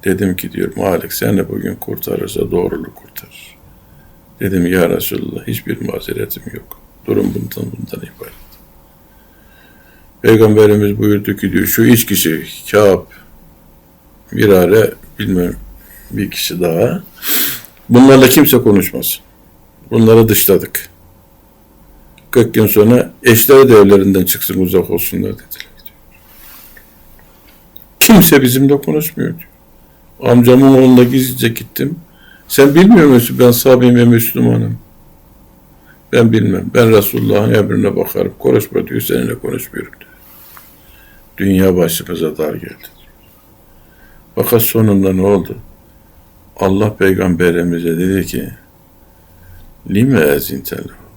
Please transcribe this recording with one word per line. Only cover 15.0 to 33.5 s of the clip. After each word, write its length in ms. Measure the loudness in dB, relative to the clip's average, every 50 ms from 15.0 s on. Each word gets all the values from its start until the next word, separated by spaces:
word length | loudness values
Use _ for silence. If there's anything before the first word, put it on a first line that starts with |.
| -20 -20 -12 -10
bilmem 360 | -6 -4 -2 -2 -4 -4 -6 -10 -16 -20 -20 -20 _ -20 -20 -20 -20 -14
bir 200 | -8 -8 -8 -8
kişi 300 | -8 -10 -10 -8 -6 -4
daha, 420 | -4 -4 -2 -2 -2 -2 -4 -6 -12 -16 _ -18 -18 -10 -8 -8 -8 -6 -10 -14 -18 -20 _ _ _ 2
bunlarla 400 | 4 6 6 8 8 6 6 4
kimse 280 | 4 4 2 4 2 0
konuşmasın. 680 | 2 2 2 2 0 -2 -8 -10 -10 -10 -10 -12 _ _ _ _ _ _ _ _ _ _ _ _ _ -6
Bunları 380 | 0 2 4 6 6 6 4 4
dışladık. 600 | 2 -2 0 0 0 0 -2 -6 _ -14 -14 -14 _ _ _ _ _ _ _ _ _ _ _ _ _ _ _ _ _ _ _ _ _ _ _ _ _ -20 _ _
Kırk 220 | 0 0 0 0 0
gün 140 | -2 0 0
sonra 460 | 2 2 4 4 4 2 0 -2 -8 _ 0
eşleri 460 | 2 2 2 4 4 6 6 6 8
de 40 | 6
evlerinden 520 | 6 6 6 4 4 4 2 0 0 -2
çıksın, 360 | -2 -4 -8 -6 -8 -4 -4
uzak 280 | -4 -2 -2 -2 -2 -2
olsunlar." 420 | -6 -8 -6 -6 -8 -8 -8 -8
dediler 160 | -10 -12 -16 _ -20 -20 -20 -20 -20 -20 -20
diyor. 120 | -20 _ _ _ _ _ _ _ _ -20 -20 -20 -20 -20 -20 -20 -20 -20 -20 _ _ _ _ _ _ -20 _ -20 _ _ _ _ _ _ _ _ _ _ -20 -20 _ _ _
"Kimse 420 | 0 4 4 4 6 4 2 2
bizimle 400 | 2 2 0 0 2 2 0 0
konuşmuyor." 480 | -2 -4 -4 -4 -6 -8 -8 -8 -8 -8
diyor. 200 | -8 -10 -16 _ _ _ _ _ _ _ _ _ _ _ _ _ _ _ -2 2
Amcamın 460 | 2 4 4 6 6 6 6 6 6 6
oğluna 260 | 6 6 6 6 4
gizlice 460 | 4 2 -2 -2 -4 -6 -4 -4 -4
gittim. 500 | -4 -6 -14 -14 _ -8 -8 -8 -8 -10 -16 _ _ _ _ -20 _ _ _ _
"Sen 280 | 2 4 4 4 6
bilmiyor 320 | 4 6 6 6 6 6 6
musun 300 | 4 4 2 0 -2 2
ben 120 | 2 2